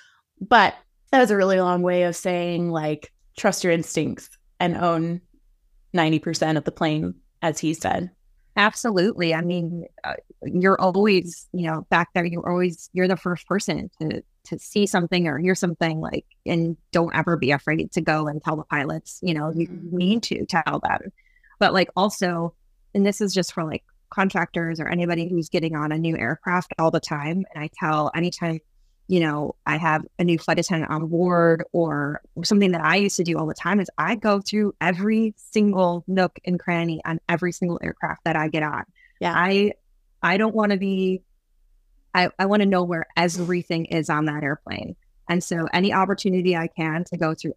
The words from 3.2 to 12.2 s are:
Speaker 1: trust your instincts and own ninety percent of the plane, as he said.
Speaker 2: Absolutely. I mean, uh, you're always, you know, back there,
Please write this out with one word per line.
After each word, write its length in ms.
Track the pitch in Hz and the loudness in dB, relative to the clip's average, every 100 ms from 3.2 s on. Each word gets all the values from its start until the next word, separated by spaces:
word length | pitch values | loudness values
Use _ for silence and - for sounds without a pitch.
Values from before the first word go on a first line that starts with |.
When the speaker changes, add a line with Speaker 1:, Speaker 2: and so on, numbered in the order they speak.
| _ - | _ -2
Speaker 1:
trust 260 | 214 180 | 0 0
your 80 | 185 | 2
instincts 600 | 170 156 - 151 - - _ _ - | 0 0 -2 -4 -6 -14 _ _ -4
and 160 | 175 165 | -2 0
own 460 | 175 165 165 175 - _ _ _ _ _ _ | 0 0 -2 -6 -10 _ _ _ _ _ _
ninety 240 | 180 160 160 | 0 2 2
percent 400 | 170 160 160 156 | 0 -2 0 0
of 60 | |
the 80 | - | -2
plane, 420 | - 165 151 175 180 _ - | -2 -2 0 -4 -8 _ -6
as 160 | 170 151 | -4 -2
he 160 | 156 156 | -4 -2
said. 340 | - 185 180 _ _ _ _ - | -2 -2 -4 _ _ _ _ 0
Speaker 2:
Absolutely. 800 | 208 - 240 190 196 - 165 | 0 0 -2 0 0 0 -2
I 80 | 160 | 0
mean, 440 | 170 175 165 170 - _ | -2 -2 -4 -6 -12 _
uh, 100 | - - - - | -12 -10 -14 -14
you're 360 | - 180 185 190 | -4 2 4 4
always, 680 | 185 185 214 185 170 - - | 2 4 4 4 0 -10 -10
you 120 | 185 165 | -6 -4
know, 180 | 160 - | -4 0
back 200 | 170 170 | 0 0
there, 120 | 185 | -2